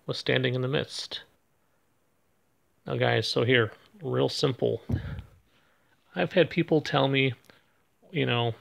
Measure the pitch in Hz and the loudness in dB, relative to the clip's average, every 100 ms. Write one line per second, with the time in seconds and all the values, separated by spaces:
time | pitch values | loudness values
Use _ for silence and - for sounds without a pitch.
0 | - 127 - 127 127 127 127 143 - - | -10 -6 0 0 2 0 -2 -2 -4 -8
1 | - - - _ _ _ _ _ _ _ | -10 -12 -14 _ _ _ _ _ _ _
2 | _ _ _ _ _ _ _ _ - 131 | _ _ _ _ _ _ _ _ -8 -2
3 | 123 117 113 - 117 127 110 - _ - | 2 2 0 0 2 4 2 -4 _ -12
4 | 135 127 135 - 143 120 120 110 - - | -4 -2 0 0 -2 0 -2 -2 -4 -4
5 | - - - - _ _ _ _ _ _ | -4 -10 -14 -20 _ _ _ _ _ _
6 | _ 180 175 185 156 - 156 156 - 143 | _ -4 0 2 2 2 2 2 2 2
7 | 135 135 135 120 - - _ _ _ _ | 2 2 2 -2 -12 -20 _ _ _ _
8 | - 165 127 120 117 113 | -10 -4 0 0 0 -4